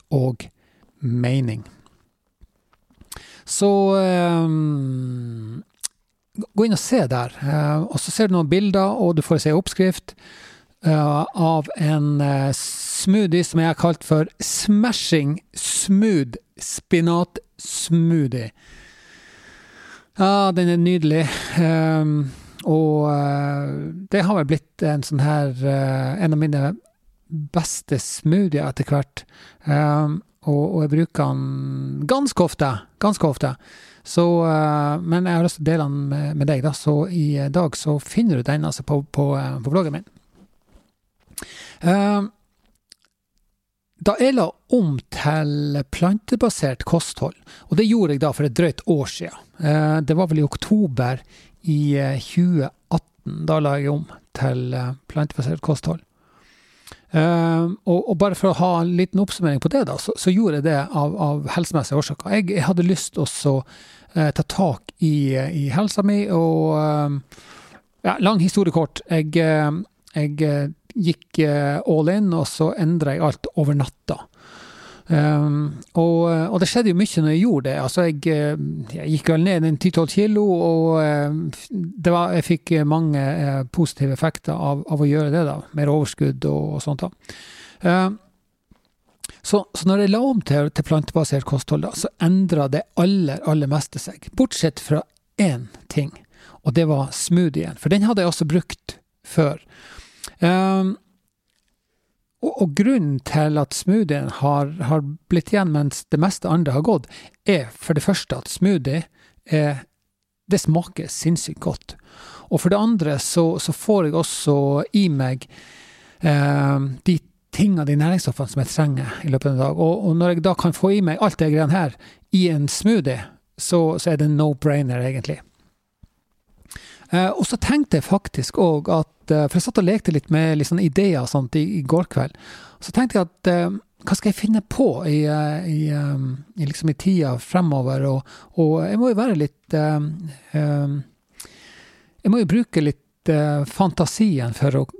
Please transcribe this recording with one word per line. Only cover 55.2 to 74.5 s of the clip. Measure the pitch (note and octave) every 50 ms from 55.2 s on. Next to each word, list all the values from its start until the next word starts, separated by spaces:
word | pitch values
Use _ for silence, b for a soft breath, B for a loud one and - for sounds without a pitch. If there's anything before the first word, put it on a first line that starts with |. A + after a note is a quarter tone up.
| D3+ - - - A#2 C#3+ D#3+ D3+ -
kosthold. | D#3+ C#3 - - - E3 E2 _ _ b b b b b b b b b b b b b b b b b b b b -
Ehm, | D#3 D#3 E3+ E3+ E3+ E3 E3 E3 E3 E3+ E3+ G3 - -
og, | F#3+ F3 F#3 - A#3
og | F#3 D3+
bare | G3+ G3+ F3+
for | - G3 F#3+
å | D#3+ D3+
ha | F3+ F3+ F3 E3
en | E3+ F3+ F3 F3
liten | F#3 - - F#3+
oppsummering | G3+ - - - F3 D3+ C#3+ C3
på | - C4
det | C#4 C#4 G3
da, | - C3 -
så, | - G#3+ - -
så | - F#3 F3+
gjorde | G#3+ A3+ F3+ D3+ C#3+
jeg | C#3
det | E3 D3+ C#3
av, | C#3+ - A#3+ D3 C#3+ D3+ F#3+
av | G3+ D#3 C#3+ D3 D3 C#3+ B2 -
helsemessige | F3 E3+ - E3+ D3 A#2+ - C#3 D3+
årsaker. | - - D3 - - F#3+ G3+
Jeg, | G#3+ F#3 F3 G3+
jeg | E3+ B2+
hadde | E3 F#3 F3 E3+ F#3
lyst | F#3 - - - - E3+
å | C#3+ -
så, | - - - C#3+ C3+ C3 - B B B B B B B B B
eh, | - E3+ D#3 D3 -
ta | -
tak | - - - - G3 D#3 B2 - - - _ -
i, | E3+ D#3 D3 D3 C#3 C3+
i | C3 C3 C3+ D#3 E3+ D3 C#3+ C3+
helsa | A#2+ F3+ G#3+ G3 - G#3 F#3+
mi, | G3+ G#3 G3+ G3+ G#3
og, | F3+ E3 E3 E3 D#3+ D#3+ D#3 D#3 D#3 D3+
ehm, | D3+ D3+ D3+ D3+ D3 C#3+ C#3+ C3+ C3+ B B B B B B B B B B B B _ _ _ -
ja, | F3+ - C#4+
lang | F3+ G3+ A3 F3
historie | F3 F#3 - G3+ F#3+ E3+ -
kort. | E3 D#3 - - - - -
Jeg, | E3+ D#3+ D#3 D3+ D#3 E3
eh, | D#3+ D#3+ D#3 D3+ D3+ D3 D3+ F3 G#3 _ _ _ _ - - D#3
jeg, | D3+ D3 D3 D3+
eh, | D#3 D3 C#3+ C#3+ C#3+ D3+ - _ _ _ -
gikk, | A#3 E3+ E3+ D#3 _ - _ - E3
eh, | D#3 D3 D3 D3 C#3+ C#3+ C#3+ -
all | - A#3 D#3+ D#3 D3+ E3+
in, | G3 G#3+ G#3 F#3 E3
og | E3 C#3 -
så | - - D#3+ E3+ - G#3
endret | D#3+ D#3+ F3 D#3+ D3+ C#3 C#3
jeg | E3+ D#3+ D3
alt | - - - - -
over | E3+ D3 C#3+ D3 C#3+
natta. | C3 - _ _ - - - - - _ B B B B